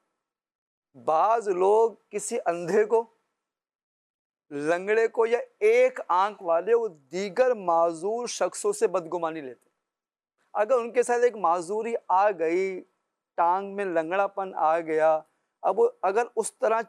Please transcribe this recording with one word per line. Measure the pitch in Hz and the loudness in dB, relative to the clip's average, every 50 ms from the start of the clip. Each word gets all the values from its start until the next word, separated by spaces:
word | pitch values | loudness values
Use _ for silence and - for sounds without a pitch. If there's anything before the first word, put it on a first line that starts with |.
| _ _ _ _ _ _ _ _ _ _ _ _ _ _ _ _ _ _ _ 131 | _ _ _ _ _ _ _ _ _ _ _ _ _ _ _ _ _ _ _ -10
بعض | 117 139 156 160 175 208 226 233 208 208 | -4 -2 0 2 2 2 2 0 0 -2
لوگ | 185 175 185 196 208 220 226 233 202 _ _ _ | 0 2 4 4 4 4 4 2 0 _ _ _
کسی | - 208 - - 226 233 - | -10 -10 -8 -6 -6 -4 -4
اندھے | 170 170 175 175 160 185 208 220 | -4 -4 -4 -4 0 2 2 2
کو، | - 160 226 233 - _ _ _ _ _ _ _ _ _ _ _ _ _ _ _ _ _ _ _ _ _ _ _ _ _ _ _ - | 2 2 0 -2 -2 _ _ _ _ _ _ _ _ _ _ _ _ _ _ _ _ _ _ _ _ _ _ _ _ _ _ _ -14
لنگڑے | 147 143 147 156 170 175 185 202 214 226 226 226 | -10 -6 -2 -2 -2 -2 0 0 0 2 0 0
کو | - 240 226 | 0 0 0
یا | 226 240 240 - - _ - | 0 0 -2 -4 -6 _ 0
ایک | 208 214 226 247 254 254 254 - - - | 2 4 4 6 4 2 2 -2 -4 0
آنکھ | 170 180 190 214 208 190 | 2 2 2 0 -2 -6
والے | 196 170 165 170 180 202 233 | -2 0 0 0 2 2 0
وہ | 233 226 214 | 0 0 -2
دیگر | 165 151 139 131 147 180 202 208 170 - 254 254 247 | -8 -12 _ -10 -6 -6 -6 -4 0 0 2 2 2
معذور | 214 190 175 165 165 170 170 170 160 165 202 226 240 240 | -2 0 0 2 2 2 2 0 -4 -6 -6 -6 -6 -6
شخصوں | 220 - - 190 180 - - - 208 | -8 -4 -4 -4 -4 -4 -4 -4 -4
سے | 202 - 233 | -2 0 0
بدگمانی | 202 175 180 165 165 165 175 165 160 160 160 | 0 0 -2 -6 -4 -6 -4 -4 -4 -6 -6
لیتے | 143 127 120 _ _ | -12 -12 -16 _ _
ہیں۔ | _ _ _ _ _ _ _ _ _ _ _ _ _ _ _ _ _ | _ _ _ _ _ _ _ _ _ _ _ _ _ _ _ _ _
اگر | - 208 214 214 | -2 -2 0 2
ان | 262 247 233 233 | 2 0 0 0
کے | 202 247 | 0 0
ساتھ | 233 - 240 240 | 2 2 2 4
ایک | 240 247 214 | 2 2 2
معذوری | 220 180 165 170 180 170 160 208 220 226 233 226 - _ - | 2 0 0 0 0 -2 -4 -6 -4 -4 -4 -6 -6 _ 0
آ | 180 185 202 214 | 2 4 4 2
گئی، | 202 160 165 160 170 185 190 190 185 180 - _ _ _ _ _ _ _ _ _ - | 2 0 -2 0 0 0 -2 -2 -6 -8 -14 _ _ _ _ _ _ _ _ _ -2
ٹانگ | - 170 170 180 196 196 196 196 | 0 2 2 2 0 -2 -6 -8
میں | 196 202 | -6 -6
لنگڑا | 190 165 165 160 160 180 196 196 | -2 -2 -2 -2 -2 -2 -2 -2
پن | 196 - 202 196 190 185 | -2 -2 -6 -8 -8 -6
آ | - 160 156 160 170 | -2 0 0 0 0
گیا، | 165 160 160 156 156 160 156 156 156 _ _ _ _ _ _ - | -2 -2 0 2 2 2 2 2 -2 _ _ _ _ _ _ -4
اب | - - 196 208 | -2 -2 2 2
وہ | 233 240 - - | 2 0 0 -2
اگر | - 185 196 220 247 - - | -4 -2 0 0 -2 -2 -4
اس | 220 208 - | -6 -6 -6
طرح | - - 254 214 220 226 233 | -6 -2 -2 0 0 0 -2